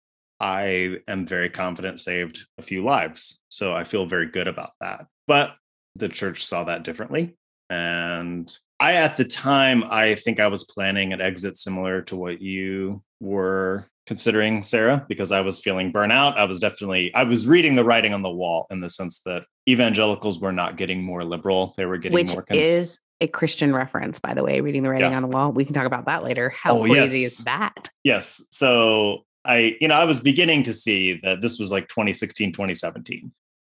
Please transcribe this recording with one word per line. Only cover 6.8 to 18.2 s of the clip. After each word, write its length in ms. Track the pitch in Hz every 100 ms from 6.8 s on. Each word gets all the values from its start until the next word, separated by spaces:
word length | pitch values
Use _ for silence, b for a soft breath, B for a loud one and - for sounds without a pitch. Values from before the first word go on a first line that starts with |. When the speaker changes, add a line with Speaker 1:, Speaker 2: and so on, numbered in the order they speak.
Speaker 1:
differently. 520 | 82 80 110 151 170 - _ _ -
And 840 | 87 85 85 85 85 87 87 85 - _ -
I, 140 | 156
at 240 | 175 151 -
the 80 | -
time, 580 | - 135 139 131 123 110
I 260 | 113 110 104
think 240 | - 107
I 80 | 104
was 160 | 98
planning 480 | - - 98 98 95
an 100 | 92
exit 360 | 95 92 95 90
similar 440 | - 92 92 95
to 120 | 90 92
what 240 | 90 85
you 600 | 95 95 95 95 95 101 - -
were 680 | 98 98 95 95 95 98 - _ -
considering, 560 | 104 120 107 107 110
Sarah, 420 | 101 117 113 139 139
because 220 | 95 95
I 100 | 98
was 180 | 95 95
feeling 320 | - 92 92
burnout. 460 | 104 104 123 143 107
I 80 | 101
was 140 | 92
definitely, 520 | 101 - 101 92 90 117
I 80 |
was 240 | 120 117 110
reading 260 | 175 160 131
the 80 |
writing 300 | 117 117 110
on 80 | 101